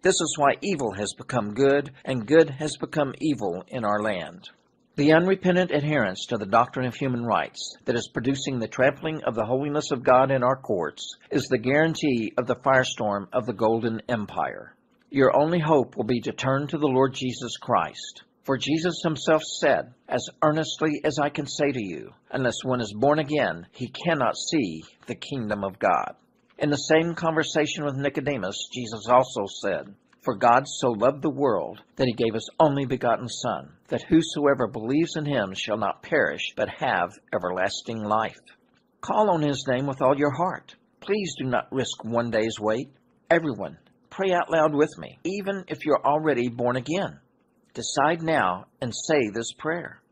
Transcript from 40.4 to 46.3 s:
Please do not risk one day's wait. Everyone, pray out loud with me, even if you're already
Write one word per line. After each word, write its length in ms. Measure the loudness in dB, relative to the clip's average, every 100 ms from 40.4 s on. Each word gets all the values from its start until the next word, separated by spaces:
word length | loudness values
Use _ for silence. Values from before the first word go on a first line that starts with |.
| -4 -4 -14 -20 _ _
Please 340 | -4 -2 -2 -6
do 80 | -2
not 260 | -2 -2
risk 320 | -4 -4 -6
one 260 | -2 -2 0
day's 300 | 0 0 0
wait. 300 | -2 -2 -4 _ _ _ _
Everyone, 480 | 2 2 -6 -8 -12 _ _ _
pray 220 | -4 0
out 180 | 0 2
loud 240 | 2 4
with 240 | 4 0 0
me, 220 | -18 -10
even 400 | -6 -6 -6 -8 -8
if 180 | -8 0
you're 200 | 2 2
already 440 | 2 2